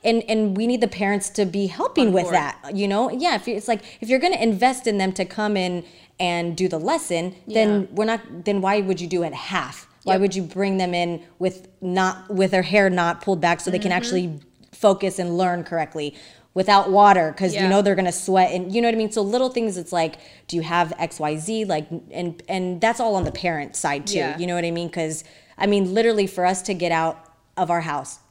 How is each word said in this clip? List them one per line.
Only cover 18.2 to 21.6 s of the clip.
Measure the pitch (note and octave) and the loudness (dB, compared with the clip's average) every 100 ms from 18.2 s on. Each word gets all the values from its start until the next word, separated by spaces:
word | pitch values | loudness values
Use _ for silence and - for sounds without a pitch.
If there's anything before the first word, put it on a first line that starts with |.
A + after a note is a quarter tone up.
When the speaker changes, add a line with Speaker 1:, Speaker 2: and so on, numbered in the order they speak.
| - F#3+ F3+ | 2 4 4
Speaker 1:
and, | F3+ F3+ | 2 -2
you | G#3 | 0
know | A#3 | 2
what | |
I | A3+ | 2
mean? | A3 | 0
So | A3 | -2
little | G3 A#3+ C4 | 0 0 0
things, | B3+ A3+ F3+ | 0 -4 -4
it's | E3+ | -4
like, | F3 E3 - - - _ | -2 -2 -4 -20 -20 _
do | E3+ | -6
you | |
have | D#3+ F3 E3 D#3 | 0 0 0 -2
X, | E3+ - | -8 -4
Y, | D#3 D#3 | -4 -4
Z? | E3 A3+ | -4 -4